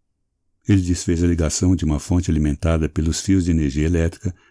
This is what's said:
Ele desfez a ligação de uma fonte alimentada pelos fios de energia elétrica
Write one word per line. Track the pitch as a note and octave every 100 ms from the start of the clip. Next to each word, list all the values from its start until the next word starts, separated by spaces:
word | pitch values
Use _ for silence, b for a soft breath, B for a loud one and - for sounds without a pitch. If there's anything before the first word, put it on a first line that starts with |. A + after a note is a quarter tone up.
| _ _ _ _ _ _ -
Ele | G2+
desfez | F2+ F2+ - E2+
a | F2
ligação | E2+ D#2 - F#2 F2+
de |
uma | D#2 D2
fonte | - F2 F2
alimentada | D#2 D2+ C#2+ E2 E2 D#2
pelos | - D#2+ D2+
fios | - F#2+
de | F2
energia | E2 D2 C2+ D#2
elétrica | E2+ E2 - G2 - b